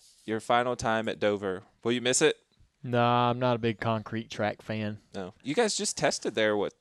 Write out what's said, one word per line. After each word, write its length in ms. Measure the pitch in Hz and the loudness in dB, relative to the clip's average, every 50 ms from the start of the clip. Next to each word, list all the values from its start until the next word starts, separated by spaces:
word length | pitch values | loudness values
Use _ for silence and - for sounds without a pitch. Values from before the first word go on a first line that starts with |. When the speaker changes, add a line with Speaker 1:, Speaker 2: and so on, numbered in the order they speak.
| _ - _ _ - | _ -20 _ _ -6
Speaker 1:
Your 140 | - 110 110 | -4 -4 -4
final 360 | - - 120 120 123 123 123 | 0 2 2 2 2 0 -2
time 320 | 117 - 117 110 110 110 110 | -2 -2 0 0 0 0 -2
at 100 | - - | -2 0
Dover. 440 | 107 104 104 98 104 98 92 95 - _ _ _ - | 0 0 0 0 -2 -4 -6 -6 -8 _ _ _ -2
Will 80 | 117 | -2
you 100 | 120 123 | 0 0
miss 200 | 117 123 127 - | 2 0 2 4
it? 160 | 160 147 - _ _ _ _ _ - _ _ _ - | 4 2 2 _ _ _ _ _ -20 _ _ _ -8
Speaker 2:
Nah, 440 | 127 120 120 120 120 120 120 120 120 | -2 0 2 4 4 4 4 4 2
I'm 100 | 120 123 | 2 2
not 160 | 127 127 120 | 2 0 0
a 40 | 113 | 2
big 200 | 113 117 110 - | 0 -2 -2 0
concrete 500 | - 117 113 110 104 - 113 113 113 - | -2 -2 -2 -2 -4 -6 -6 -6 -6 -6
track 320 | - - 107 104 104 - | -6 -4 -2 -2 -2 -4
fan. 360 | - - 110 107 107 104 107 104 _ _ - | -8 -8 -6 -4 -4 -6 -8 -10 _ _ -12
Speaker 1:
No. 200 | 104 92 90 - _ - | -12 -12 -12 -14 _ -8
You 100 | 117 151 | -4 0
guys 220 | 233 240 208 - | 0 0 0 0
just 220 | - 202 - - - | -2 -4 -4 -4 0
tested 380 | 151 143 - - - 185 - | 0 0 0 0 -6 -4 -2
there, 200 | 113 110 107 107 104 | 2 2 2 2 2
what, 160 | 95 73 - _ | 0 -2 -4 _